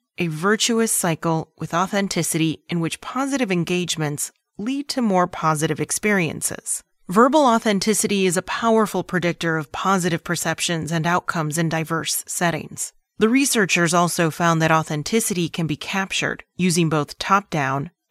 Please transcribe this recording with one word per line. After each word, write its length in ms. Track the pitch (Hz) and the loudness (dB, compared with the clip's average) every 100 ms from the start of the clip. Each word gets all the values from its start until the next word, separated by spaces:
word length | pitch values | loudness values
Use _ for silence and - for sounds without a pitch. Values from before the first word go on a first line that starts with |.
| _ - | _ -4
a 80 | 170 | -4
virtuous 640 | 151 190 214 - 226 226 | 0 0 2 2 2 2
cycle 600 | - 180 156 170 165 - _ | 0 0 0 0 -2 -2 _
with 160 | 160 | -4
authenticity 880 | 165 185 202 196 180 156 165 160 - - | -2 0 0 -2 -2 -2 0 0 -2 -4
in 100 | 175 | -4
which 220 | 160 - | -2 -6
positive 500 | - 254 277 269 226 | -8 -6 -2 -2 0
engagements 800 | 180 165 180 175 - 151 147 - - _ - | 0 0 -2 -2 -2 -4 -4 -8 -12 _ -10
lead 280 | 214 277 285 | -6 -6 -4
to 120 | 262 | -2
more 240 | 233 185 180 | 2 2 0
positive 540 | - 160 156 156 151 | 0 -2 0 0 -2
experiences. 1040 | 151 - 214 196 165 - - - - - - _ - | -4 -2 0 2 0 -2 -6 -8 -8 -8 -10 _ -2
Verbal 340 | 185 262 311 | 4 6 6
authenticity 880 | 269 226 226 202 220 208 208 202 190 | 4 4 2 0 2 0 0 2 2
is 100 | 175 | 0
a 60 | |
powerful 600 | - - 226 220 208 190 | -2 -2 2 4 2 -2
predictor 540 | 175 185 170 165 170 160 | -2 -2 -2 -2 -2 -2
of 140 | 147 | -4
positive 520 | - 185 196 175 165 | -4 0 2 2 -2
perceptions 680 | - 170 165 160 - 165 151 | -2 -4 -2 -4 -2 -2 -2
and 160 | 170 165 | -2 0
outcomes 500 | 175 - 175 151 156 | 0 0 -2 -2 0
in 120 | 165 | 0
diverse 540 | 160 156 160 151 - - | 0 -2 -4 -2 -6 -6
settings. 680 | - 170 156 147 - - - _ - | -2 -2 -2 -8 -10 -12 -12 _ 0
The 100 | 214 | 2
researchers 680 | 262 277 - 185 180 170 | 4 2 2 2 2 4
also 380 | 175 175 - 165 | 4 2 2 0
found 300 | - 170 165 | 2 2 4
that 100 | 160 | 4
authenticity 800 | 160 156 151 147 226 - 180 165 | 2 2 -4 -2 0 0 -2 -2
can 180 | - 160 | -2 -4
be 80 | 151 | -4
captured 680 | - 196 190 - 143 - - - | -4 -4 -4 -4 -4 -6 -10 0
using 320 | 180 170 160 | 2 4 2
both 320 | 156 143 - | 2 -2 -6
top-down 720 | - 196 202 160 135 139 160 - _ | 2 2 2 -2 -2 -2 -4 -10 _